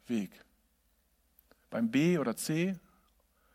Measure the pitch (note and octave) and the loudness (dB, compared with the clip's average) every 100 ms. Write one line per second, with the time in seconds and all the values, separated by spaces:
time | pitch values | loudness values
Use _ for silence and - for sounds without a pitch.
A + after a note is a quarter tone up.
0 | - A#2 F#2+ - - _ _ _ _ _ | -4 -4 -4 -12 -20 _ _ _ _ _
1 | _ _ _ _ _ - - A2+ A#2 B2+ | _ _ _ _ _ -20 -10 -2 0 4
2 | E3 F3 A#2+ G#2+ - D#3+ F#3 F#3 _ _ | 4 2 0 -4 -2 0 -2 -4 _ _
3 | _ _ _ _ _ | _ _ _ _ _